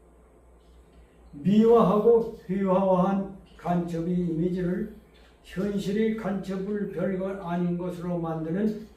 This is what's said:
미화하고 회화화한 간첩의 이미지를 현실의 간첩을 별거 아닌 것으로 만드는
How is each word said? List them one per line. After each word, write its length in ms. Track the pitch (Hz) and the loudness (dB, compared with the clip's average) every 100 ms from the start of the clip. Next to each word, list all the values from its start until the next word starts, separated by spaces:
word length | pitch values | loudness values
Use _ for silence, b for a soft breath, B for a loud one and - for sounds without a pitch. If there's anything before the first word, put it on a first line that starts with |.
| - - _ _ _ - _ - - b b b b | -20 -20 _ _ _ -20 _ -20 -20 b b b b
미화하고 1040 | 143 143 214 226 233 175 208 226 233 - - - | -4 2 6 8 6 6 4 6 4 2 -8 -6
회화화한 880 | 196 196 185 190 180 190 196 - - - - | -2 2 2 4 2 2 0 -4 -12 -20 -12
간첩의 560 | 170 175 170 165 170 | -2 -2 -2 -4 -2
이미지를 800 | 180 175 156 180 185 175 196 214 - - b b b | -2 -2 -2 -2 -2 -2 -4 -6 -10 -20 b b b
현실의 720 | - 175 208 202 185 208 220 - | -14 -6 -4 -2 -2 0 0 0
간첩을 760 | 185 196 180 190 190 208 180 | -4 -6 -6 -6 -4 -4 -4
별거 380 | 156 190 185 190 196 175 | -4 -4 -2 -4 -6 -6
아닌 300 | 175 175 175 | -2 -2 -2
것으로 400 | 180 170 175 175 | -6 -8 -6 -4
만드는 680 | 165 160 156 185 214 - - | -4 -6 -4 -2 -2 -4 -12